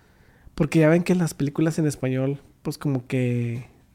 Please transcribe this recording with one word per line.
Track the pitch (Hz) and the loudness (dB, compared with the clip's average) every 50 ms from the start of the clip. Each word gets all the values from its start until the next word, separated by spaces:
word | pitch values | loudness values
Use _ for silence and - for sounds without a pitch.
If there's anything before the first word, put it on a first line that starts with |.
| _ _ _ _ _ _ _ _ _ - - | _ _ _ _ _ _ _ _ _ -18 -4
Porque | - 165 143 - 160 | -2 -2 2 4 4
ya | 160 151 | 6 6
ven | 160 175 175 | 6 4 2
que | - 180 | 2 0
las | 180 170 156 - | 0 0 -2 -2
películas | - 143 139 147 - 160 165 156 - | -2 -4 -4 -2 0 -2 0 0 0
en | 160 | 0
español, | 151 139 - - 131 131 131 131 135 143 139 - - _ _ | -2 -2 -2 -4 -4 -2 -2 -2 -2 -4 -6 -10 -18 _ _
pues | _ - 151 | _ -10 -10
como | - - 151 139 131 123 | -6 -4 -2 -2 -2 -4
que, | - - 131 127 123 123 120 120 117 117 117 123 - - _ _ _ | -4 -2 -2 0 0 -2 -2 -4 -4 -6 -8 -10 -14 -20 _ _ _